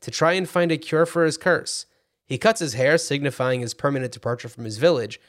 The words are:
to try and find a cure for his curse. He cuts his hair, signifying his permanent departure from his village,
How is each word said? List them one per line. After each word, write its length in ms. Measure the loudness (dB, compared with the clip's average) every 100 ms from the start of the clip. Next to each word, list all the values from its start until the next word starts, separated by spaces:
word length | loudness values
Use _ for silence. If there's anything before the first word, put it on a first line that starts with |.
to 100 | -10
try 240 | 0 2
and 140 | 2 0
find 220 | 0 0
a 60 | 0
cure 280 | 0 0 2
for 180 | 2
his 140 | 0 2
curse. 480 | 2 0 0 -10 -12 _ _ _
He 140 | _ 0
cuts 220 | 2 2
his 140 | -4
hair, 240 | 2 4 4
signifying 640 | 2 -2 -2 -2 -2 0
his 120 | -4
permanent 380 | -2 -2 0 -4
departure 360 | -6 -6 -6 -8
from 160 | -12
his 140 | -10 0
village, 420 | 2 2 -2 -10